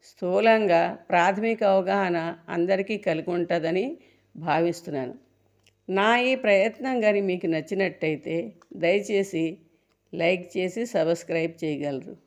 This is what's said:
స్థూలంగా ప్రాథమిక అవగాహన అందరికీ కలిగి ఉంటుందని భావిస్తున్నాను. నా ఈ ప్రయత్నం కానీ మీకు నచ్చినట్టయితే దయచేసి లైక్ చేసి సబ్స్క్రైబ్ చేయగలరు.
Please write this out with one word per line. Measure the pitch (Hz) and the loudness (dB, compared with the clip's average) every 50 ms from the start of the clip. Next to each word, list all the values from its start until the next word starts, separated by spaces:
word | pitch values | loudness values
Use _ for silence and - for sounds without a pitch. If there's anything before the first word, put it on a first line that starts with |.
| _ | _
స్థూలంగా | - _ _ - 180 180 196 214 226 226 220 214 196 170 165 170 175 190 - - _ | -20 _ _ -4 -2 0 2 4 4 4 4 4 4 4 4 2 0 -4 -8 -6 _
ప్రాథమిక | 190 175 170 185 196 196 214 226 226 220 220 | 2 4 4 4 2 0 -2 -2 -2 0 2
అవగాహన | 202 196 196 185 185 196 202 196 180 175 170 165 165 170 165 _ - | 4 4 4 2 2 0 0 0 0 0 -2 -2 -4 -8 -10 _ -8
అందరికీ | 175 170 170 180 196 190 196 190 220 208 | -4 -2 0 0 0 0 0 -4 -6 -4
కలిగి | - 190 160 156 160 - | -2 -2 -2 -2 -4 -4
ఉంటుందని | 175 170 170 170 175 175 156 160 170 185 220 269 330 - _ _ _ _ _ _ _ | -2 -4 -2 0 -2 -2 0 0 -2 -2 -2 -2 -6 -10 _ _ _ _ _ _ _
భావిస్తున్నాను. | - 160 170 147 156 170 170 165 170 - 175 151 139 131 123 - - _ _ _ _ _ _ _ _ _ _ _ _ _ - | -10 -2 0 0 2 2 0 -2 -4 -8 -8 -6 -6 -6 -8 -10 -14 _ _ _ _ _ _ _ _ _ _ _ _ _ -4
నా | 185 196 202 214 233 | -2 2 2 4 4
ఈ | 240 247 254 262 | 4 2 0 0
ప్రయత్నం | 254 262 220 202 196 190 226 226 - 240 262 262 247 | 0 4 4 4 6 4 2 0 -4 -6 -2 -2 2
కానీ | 214 214 202 202 | 2 2 2 2
మీకు | 196 190 180 180 - | 0 0 -2 -2 -2
నచ్చినట్టయితే | 165 165 156 156 160 202 190 196 180 151 - - 160 156 143 - - 160 165 170 226 - _ _ _ - | -2 -2 -2 -2 -4 -2 0 0 -2 -2 -2 -2 -2 -2 -4 -6 -6 -4 -4 -6 -6 -12 _ _ _ -8
దయచేసి | - 180 170 185 208 196 202 214 196 196 196 - 165 165 160 175 - _ _ _ _ _ _ _ _ _ _ - | -2 0 2 2 2 0 0 -2 -2 -2 -2 -2 -2 -2 -2 -4 -8 _ _ _ _ _ _ _ _ _ _ -6
లైక్ | 170 165 170 190 180 175 - - | 0 2 2 2 0 -4 -8 -4
చేసి | 196 185 185 180 226 233 | -4 -4 -2 -2 -4 -6
సబ్స్క్రైబ్ | 233 - 175 160 160 170 170 - - 180 165 165 170 165 - - | -2 0 0 2 2 0 -2 -2 -4 -2 -2 -2 -2 -6 -6 -4
చేయగలరు. | 156 151 139 147 147 139 131 - - - - _ | -4 -4 -4 -4 -4 -6 -6 -8 -12 -18 -20 _